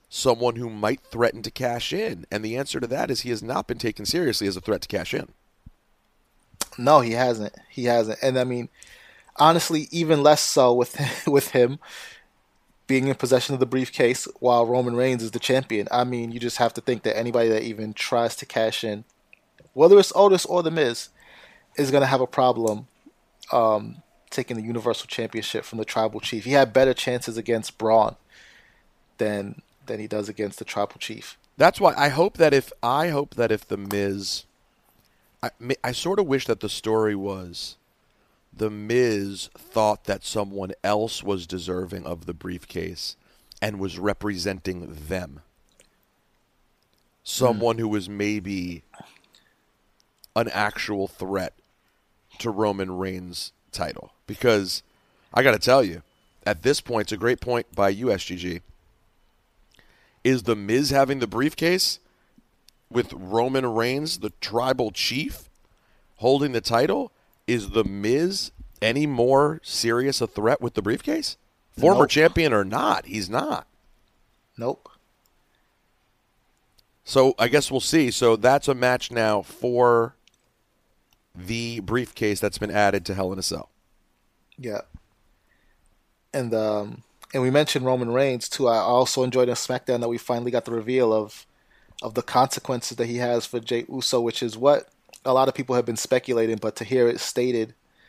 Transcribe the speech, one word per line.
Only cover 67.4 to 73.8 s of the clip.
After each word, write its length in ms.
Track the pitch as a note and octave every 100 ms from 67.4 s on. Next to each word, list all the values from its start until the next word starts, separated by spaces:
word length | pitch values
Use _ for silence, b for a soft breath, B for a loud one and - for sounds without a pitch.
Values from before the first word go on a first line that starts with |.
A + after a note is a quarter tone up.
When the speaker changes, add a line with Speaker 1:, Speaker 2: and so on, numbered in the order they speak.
| -
Speaker 1:
Is 240 | A#2+ G2
The 140 | G#2
Miz 680 | G2 G2 G#2 C3+ F3+ G3 - - - -
any 260 | A2 C3 D3+
more 540 | B2 B2 C3+ D3 D#3+
serious 560 | - - A2+ A#2+ C3+ C3
a 60 | A#2
threat 340 | - A2 C#3+
with 140 | A#2+
the 80 | -
briefcase? 540 | G2 B2+ - D#4+ - - _ _ _
Former 300 | - E3 F#3+
Speaker 2:
Nope. 80 | C#3
Speaker 1:
champion 420 | D3 E3 - D#3
or 120 | G#2+
not, 420 | F#2+ B2 D#4 - -
he's 240 | G#2+ F#2
not. 360 | A2+ D4+ - - _